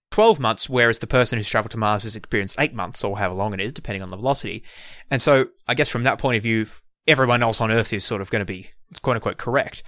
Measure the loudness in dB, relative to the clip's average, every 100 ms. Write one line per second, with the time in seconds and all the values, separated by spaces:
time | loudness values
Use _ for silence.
0 | _ 4 4 6 2 -2 -2 4 4 2
1 | 0 2 2 0 -2 -2 -2 -2 0 0
2 | -2 -4 -4 -4 -2 -2 -2 -2 -8 -4
3 | -4 -2 -4 -2 -4 -4 -6 -8 -8 -10
4 | -10 -6 -2 -2 -4 -8 -14 -20 -20 -20
5 | -6 0 4 4 4 -4 -4 0 0 0
6 | -2 0 0 0 0 -2 -2 -8 -20 _
7 | 2 4 4 4 2 0 2 2 0 -2
8 | -2 -4 -2 -4 -4 -8 -14 -20 -20 -6
9 | -2 -2 -2 -4 -2 -2 -2 -6